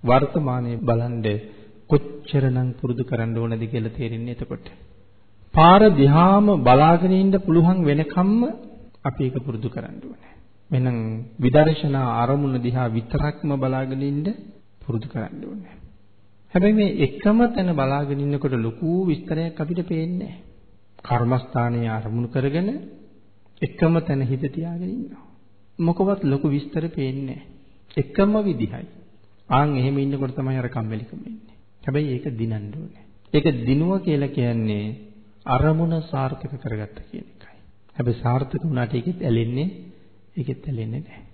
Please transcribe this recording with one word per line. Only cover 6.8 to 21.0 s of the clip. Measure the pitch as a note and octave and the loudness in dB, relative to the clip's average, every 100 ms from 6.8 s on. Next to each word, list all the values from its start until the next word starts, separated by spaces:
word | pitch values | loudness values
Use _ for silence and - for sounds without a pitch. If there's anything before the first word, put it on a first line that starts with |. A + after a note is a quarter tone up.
| D#3 E3+ F3+ | 8 6 4
ඉන්න | F#3+ G3 F#3+ | 4 4 2
පුළුවන් | F#3+ E3 E3+ F#3 | 4 4 6 4
වෙනකම්ම | D#3 C#3+ D3+ - F#3+ A3 B3 E4+ - - - - | 2 2 0 0 2 2 0 -4 -16 -20 -20 -8
අපි | C#3+ C3 | -8 -4
ඒක | C3 B2+ | -4 -4
පුරුදු | C3+ A2+ A2+ | -8 -6 -6
කරන්න | A#2 A2+ - | -8 -12 -14
ඕනේ. | - - - - - - - | -16 -18 -20 -20 -20 -20 -4
එහෙනම් | C3+ B2+ A#2+ A2 A2 A#2+ - | 0 0 -2 -4 -6 -10 -2
විදර්ශනා | B2 C#3 D3+ D#3 D3+ C3+ B2+ A2+ | 4 6 6 2 0 0 0 0
අරමුණ | A#2+ C#3+ C#3+ B2+ | 0 2 0 -2
දිහා | A#2+ B2 B2 | -2 -2 0
විතරක්ම | A2+ A2+ C#3+ D3 D3 D#3 | -2 -4 -4 -2 -4 -4
බලාගෙන | C#3 C3 C3 C3 C3+ | -2 -2 -2 -4 -4
ඉන්න | C#3 C#3+ E3 A3+ - - - - | -4 -2 -4 -6 -12 -20 -20 -18
පුරුදු | - A2+ A2+ | -6 -6 -4
කරන්න | - A2 - | -8 -8 -10
ඕනේ. | - G#3 F3+ - - - - - - - - | -12 -14 -16 -20 -20 -20 -20 -20 -20 -20 -2
හැබැයි | F#3 G3 | 2 4
මේ | G#3+ G3+ - | 4 2 2
එකම | C3+ - G3+ A3 A#3+ | 0 2 2 4 4
තැන | A#3 F3+ | 2 -2
බලාගෙන | D#3 C3+ C#3 C#3+ C#3 | 0 0 0 -2 -2
ඉන්නකොට | C#3+ C#3+ C#3+ B2+ | -2 -2 -2 -2
ලොකු | A2+ A2+ E3 F3 | -2 -4 -2 0
විස්තරයක් | F#3 D3+ - D#3+ E3 E3 | 0 -2 -2 -4 -4 -6
අපිට | D#3 F3 | -6 -4
පේන්නේ | E3+ D#3+ E3 F3+ | -4 -4 -4 -6
නැහැ. | G3 - - - - - - | -8 -14 -20 -20 -20 -20 -20
කර්මස්ථානයේ | - | -20